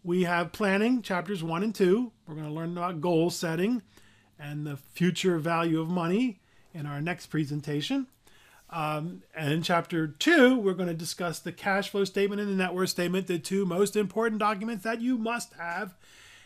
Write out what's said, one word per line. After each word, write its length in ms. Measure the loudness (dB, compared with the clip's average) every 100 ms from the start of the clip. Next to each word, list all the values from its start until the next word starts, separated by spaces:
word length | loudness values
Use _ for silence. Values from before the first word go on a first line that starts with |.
We 200 | 0 2
have 280 | 2 2 0
planning, 480 | 0 2 4 4 2
chapters 420 | 0 -2 -2 -4
one 200 | -2 -2
and 120 | -2
two. 380 | 2 4 4 0 _ -14
We're 80 |
gonna 180 | -10 -8
learn 240 | -6 -6 -4
about 240 | -4 -2
goal 300 | 2 4 2
setting 500 | 0 -4 0 0 -2 -6 -20 -20 _ _ _
and 280 | -10 -8 -8
the 100 | -10
future 640 | -14 0 0 2 0 2
value 420 | 0 0 2 0
of 80 | 0
money 520 | 0 2 2 0 -2 _ _ _
in 120 | -10 -8
our 140 | -6
next 260 | -4 -6 -4
presentation. 800 | -2 -2 -4 -4 -4 -2 -4 -4 _ _ -20 -20 -20 -12
Um, 520 | -6 -4 -2 -6 -10 _
and 180 | -6 0
in 100 | 0
chapter 440 | 2 0 2 -2 -2
two, 500 | 0 6 8 8 6
we're 180 | 2
gonna 200 | 0 -4
discuss 460 | -4 -8 -6 -6 -4
the 120 | -10
cash 380 | -6 -2 0 0
flow 140 | -2
statement 360 | 0 0 0 0
and 80 | -2
the 60 |
net 180 | 0 0
worth 180 | 0 -2
statement, 360 | 0 0 0 -2
the 120 | -4
two 280 | 0 0 0
most 300 | 2 2 2
important 420 | -2 0 0 0
documents 460 | 0 0 -4 -6
that 160 | -6 -2
you 180 | 0 0
must 340 | -2 -4 -8
have. 400 | -10 -8 -6 -8 -12 -20 -20 -20 -20